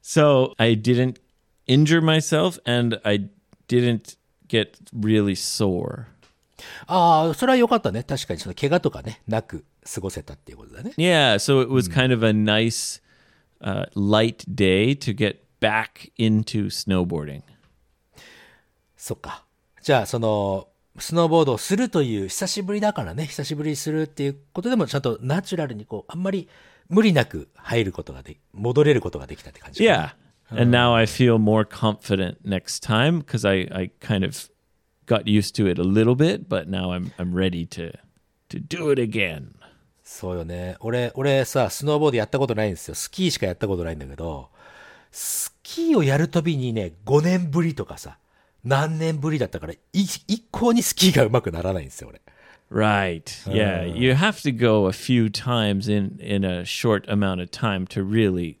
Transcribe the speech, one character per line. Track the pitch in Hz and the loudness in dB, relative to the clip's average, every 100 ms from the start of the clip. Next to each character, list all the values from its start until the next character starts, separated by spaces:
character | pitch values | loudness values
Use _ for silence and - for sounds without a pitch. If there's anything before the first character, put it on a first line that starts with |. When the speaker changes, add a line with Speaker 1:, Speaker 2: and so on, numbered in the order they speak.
Speaker 1:
So, | - 160 151 135 127 - | 0 4 6 6 2 2
I | 113 110 | 2 2
didn't | 113 123 127 117 _ _ _ _ - | 2 2 2 -4 _ _ _ _ 2
injure | 131 151 165 | 4 6 4
myself, | 160 156 151 156 180 175 | 4 2 2 0 0 -2
and | - 120 120 110 | -2 0 0 -2
I | 107 104 98 _ _ _ - | 0 0 -2 _ _ _ 0
didn't | 123 123 113 - - _ _ _ | 2 2 -2 -6 -20 _ _ _
get | 113 107 _ - 113 | 0 0 _ -14 -4
really | 107 110 101 | 2 4 4
sore. | 92 - - 104 87 - - 113 _ _ _ _ - - - - | -2 -6 -2 0 0 -4 -10 -14 _ _ _ _ -20 -20 -18 -2
Speaker 2:
あ | 185 170 160 165 | 4 6 6 4
あ、 | |
そ | 156 254 | 0 2
れ | |
は | 254 | 4
良 | 233 | 4
か | 233 | 2
っ | |
た | - | 0
ね。 | 220 | -4
確 | - 135 - | -4 -6 -4
か | |
に、 | 82 | -8
そ | - | -8
の | |
怪 | - 139 | -4 0
我 | 175 | 2
と | - | 0
か | 127 | -4
ね、 | 117 107 - | -12 -12 -4
な | 110 | -4
く | - 82 _ _ - | -4 -16 _ _ -14
過 | - | -8
ご | 92 | -8
せ | - | -10
た | - | -14
っ | 69 | -20
て | - | -20
い | |
う | - | -20
こ | - | -20
と | |
だ | - | -14
ね。 | 175 208 | -10 0
Speaker 1:
Yeah, | 175 165 135 | 2 4 4
so | 101 - 135 | 4 4 2
it | 123 | 4
was | 131 92 | 0 2
Speaker 2:
う | |
ん。 | |
Speaker 1:
kind | 85 127 | 2 2
of | 123 113 | 4 4
a | |
nice, | 107 107 107 113 - - - _ _ _ _ _ _ | 4 2 2 0 -2 -8 -12 _ _ _ _ _ _
uh, | - 98 95 | -6 -6 -6
light | 104 101 107 113 120 - | -2 2 4 2 -2 -12
day | 95 95 92 113 139 | 2 4 4 2 0
to | 127 | -4
get | 101 104 - _ _ | -2 -2 -4 _ _
back | 110 110 107 - - - | 0 0 -4 -14 -20 0
into | 110 107 107 110 98 | 2 2 0 -4 -4
snowboarding. | - - 92 87 82 73 71 _ _ _ _ _ _ _ - - - - _ _ _ _ _ | -6 -2 0 0 -4 -8 -14 _ _ _ _ _ _ _ -20 -20 -20 -20 _ _ _ _ _
Speaker 2:
そ | - | -12
っ | - | -12
か。 | - - _ _ _ _ | -12 -16 _ _ _ _
じ | - | 0
ゃ | 131 | 0
あ、 | 101 | 0
そ | 123 | -2
の、 | 113 104 98 95 - _ _ - | 0 0 0 -4 -8 _ _ -16
ス | - | -4
ノ | 165 165 | 0 2
ー | |
ボ | 165 | 4
ー | |
ド | 147 | 2
を | 110 | 0
す | - 196 | -2 -2
る | 254 | 0
と | 175 | 0
い | 131 107 | 0 -2
う、 | 95 | -4
久 | - 190 | -6 -6
し | 208 | -6
ぶ | 190 | -6
り | 208 | -2
だ | 208 | -2
か | 202 | -2
ら | 160 | -8
ね、 | 147 151 | -8 -8
久 | - | -8
し | 143 | -8
ぶ | 147 | -6
り | 151 | -4
に | 143 | -4
す | 156 | -4
る | 156 | -4
っ | 156 | -4
て | - | -4
い | 143 | -6
う | 139 _ | -6 _
こ | - | -8
と | 220 | -2
で | 254 | 0
も、 | 151 | 0
ち | |
ゃ | 143 | -2
ん | |
と | 123 110 | -2 -4
ナ | 127 165 | -2 -2
チ | 190 180 | -2 -6
ュ | |
ラ | 147 | -6
ル | |
に | 107 | -8
こ | 104 107 - | -10 -12 -10
う、 | |
あ | 165 | -6
ん | |
ま | 190 | -4
り | 190 - _ _ _ _ | -4 -8 _ _ _ _
無 | 180 | 4
理 | 220 | 6
な | 151 113 | 4 2
く | 82 - | -4 -12
入 | _ - 117 | _ -2 0
る | 98 | 0
こ | 87 | -4
と | 80 | -14
が | 65 | -16
で-、 | - - _ | -18 -20 _
戻 | 98 113 123 | -6 0 4
れ | 147 | 6
る | 127 | 4
こ | 90 | 0
と | - | -10
が | 67 | -14
で | 73 | -18
き | |
た | - | -18
っ | |
て | - | -20
感 | - | -18
じ | - 220 | 2 4
か | |
な。 | 127 139 - _ _ _ | 4 0 -10 _ _ _
Speaker 1:
Yeah.And | 113 120 123 | 0 4 6
now | 120 | 6
I | 117 | 4
Speaker 2:
う | 110 | 2
ん。 | |
Speaker 1:
feel | - 127 113 | 4 4 6
more | 107 110 104 | 4 2 0
confident | - 110 104 - 98 90 - | 0 -2 -2 -4 -2 -2 -6
next | 101 92 - - | -6 -6 -6 -10
time, | - 110 139 170 | 0 2 2 0
'cause | 139 117 104 | -4 -2 0
I, | 95 92 | 0 -2
I | 92 90 _ | -6 -8 _
kind | - 104 | -4 -2
of | 95 - - _ _ _ _ _ - | -2 -6 -16 _ _ _ _ _ -2
got | 113 | -2
used | 110 107 101 - | 2 2 2 0
to | 101 | 0
it | 87 | 0
a | |
little | 92 104 117 127 | 2 4 4 4
bit, | 160 208 - | 2 0 -6
but | 92 80 | -6 -6
now | 95 90 | -6 -4
I'm, | 90 90 - | -6 -8 -8
I'm | 90 | -4
ready | 90 95 87 82 | 0 -2 -2 -10
to, | - 82 - _ _ _ _ _ | -12 -14 -16 _ _ _ _ _
to | - - | -12 -10
do | 175 156 | -4 0
it | 135 | 0
again. | 117 107 92 78 64 _ - _ _ _ | 0 -2 -4 -4 -14 _ -20 _ _ _
Speaker 2:
そ | - - 92 | -20 -12 -8
う | 90 | -6
よ | |
ね。 | 82 87 90 90 | -8 -8 -10 -10
俺、 | 113 123 120 | -6 -4 -4
俺 | 131 139 135 | -4 0 0
さ、 | 123 139 107 | 0 0 -2
ス | - | -2
ノ | 143 151 | -2 0
ー | |
ボ | 151 | 2
ー | |
ド | 120 | 0
や | |
っ | 107 | -2
た | 139 | -2
こ | 131 | -2
と | 107 | 0
な | |
い | 107 | -2
ん | |
で | 85 | -4
す | - | -10
よ。 | |
ス | - - | -10 -10
キ | - 185 | -2 -2
ー | |
し | - | 0
か | 95 | -4
や | |
っ | 87 | -4
た | 104 | -4
こ | 92 | -4
と | |
な | 82 | -4
い | 78 | -8
ん | |
だ | 67 | -12
け | 71 | -10
ど、 | 82 104 - _ - - - - _ | -10 -10 -14 _ -20 -20 -20 -20 _
ス | - - - - _ | -12 -8 -6 -8 _
キ | - - 330 | -14 -4 2
ー | 269 | 4
を | |
や | 139 143 | 4 2
る | 170 | 2
た | 175 | 0
び | 160 147 | 0 -2
に | 127 | -2
ね、 | 113 90 80 | -2 -4 -8
五 | 107 147 | 2 2
年 | 170 185 170 | 4 0 0
ぶ | 156 | 0
り | 165 | -2
と | 143 | -4
か | - - | -10 -12
さ、 | - - _ _ _ _ | -18 -20 _ _ _ _
何 | 123 135 156 160 | -2 0 0 -2
年 | 160 156 | -2 -2
ぶ | 151 | -2
り | 151 | -2
だ | 113 | -4
っ | |
た | - | -6
か | 156 | -12
ら、 | |
い-、 | - _ | -14 _
一 | 185 196 - - 220 _ | -2 -2 -6 -6 -6 _
向 | - 240 | 0 2
に | 233 | 2
ス | - - | 0 2
キ | 185 | 4
ー | 135 | 6
が | |
上 | 110 120 | 4 2
手 | 98 | -2
く | |
な | 82 | -4
ら | 90 | -4
な | 92 | -4
い | |
ん | 69 | -8
で | |
す | - | -16
よ、 | - | -20
俺。 | - _ _ - _ _ | -20 _ _ -20 _ _
Speaker 1:
Right. | - 107 101 95 82 - - - | 0 2 2 0 -4 -10 -14 -4
Yeah. | 104 104 90 85 | 0 0 0 -4
Speaker 2:
う | |
ん。 | 85 | 0
Speaker 1:
You | 127 | 2
have | 135 202 208 | 4 2 0
to | 147 117 | -4 0
go | 120 107 95 | 4 4 2
a | |
few | - - 123 110 | 0 0 2 2
times | - 127 120 104 98 104 | -2 -2 0 2 0 0
in, | 104 98 - | 0 -2 -8
in | - 101 | -4 -2
a | 95 90 | 0 -2
short | 90 - 120 101 - | -6 -2 0 0 0
amount | 104 101 90 | 0 0 -2
of | 87 | -8
time | - 113 95 92 | -4 -4 -2 -4
to | 110 95 | -6 -2
really | 110 104 90 85 - | 2 2 2 -4 -10